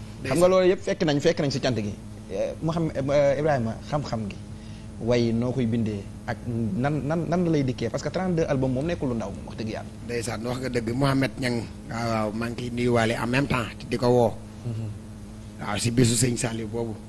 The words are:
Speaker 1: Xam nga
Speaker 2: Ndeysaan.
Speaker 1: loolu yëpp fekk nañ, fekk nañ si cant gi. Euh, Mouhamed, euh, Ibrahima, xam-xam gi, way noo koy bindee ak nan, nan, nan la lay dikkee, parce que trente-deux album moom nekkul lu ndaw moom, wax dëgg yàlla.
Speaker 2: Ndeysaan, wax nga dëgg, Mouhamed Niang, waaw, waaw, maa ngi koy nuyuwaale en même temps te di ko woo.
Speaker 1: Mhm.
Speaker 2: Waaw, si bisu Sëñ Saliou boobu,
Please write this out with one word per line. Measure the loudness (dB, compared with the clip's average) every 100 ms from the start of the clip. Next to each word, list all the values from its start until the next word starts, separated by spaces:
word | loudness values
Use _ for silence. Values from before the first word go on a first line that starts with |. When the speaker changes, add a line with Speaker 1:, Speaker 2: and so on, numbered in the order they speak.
| -14 -8
Speaker 1:
Xam | -2 4
nga | 6
Speaker 2:
Ndeysaan. |
Speaker 1:
loolu | 8 6
yëpp | 4
fekk | 0 0
nañ, | 2 4
fekk | 2 2
nañ | 2
si | 2
cant | 0 0
gi. | -2 -6 -10 -14 -8
Euh, | -4 -2 -2
Mouhamed, | -2 0 -2 -2
euh, | 2 4 4 4
Ibrahima, | 2 2 0 -4 -4
xam-xam | -4 -2 -4 -6
gi, | -8 -12 -12 -12 -14 -14 -6
way | 2 4 4
noo | 2 0
koy | 0 0
bindee | 2 0 -2 -6 -12 -8
ak | -8 -4
nan, | -2 -2 0 0 0
nan, | 0 -2 0
nan | 0
la | 2
lay | 2
dikkee, | 2 0 -2
parce | -2
que | -4
trente-deux | -2 0 2 2
album | 2 2
moom | 0 0
nekkul | -2 -2
lu |
ndaw | -2 -4
moom, | -8 -10
wax | -8
dëgg | -6
yàlla. | -6 -8 -12 -6
Speaker 2:
Ndeysaan, | -4 -4 -4 -4
wax | -4
nga | 0
dëgg, | -2 0 2
Mouhamed | 4 4 2 0
Niang, | -2 0 -4 -10 -8
waaw, | -4 0
waaw, | 0 0
maa | -2 -4
ngi | -4
koy | -4
nuyuwaale | 0 4 4 4 2
en | 2
même | 2 2
temps | 0 -2 -6
te | -4
di | 0
ko | 4
woo. | 6 6 2 -10 -10
Speaker 1:
Mhm. | -8 -6 -6 -8 -12 -14 -14 -14 -14 -10
Speaker 2:
Waaw, | -4 -2
si | 0
bisu | 4 6 6
Sëñ | 2 2
Saliou | -2 -4 -6
boobu, | -4 -4 -6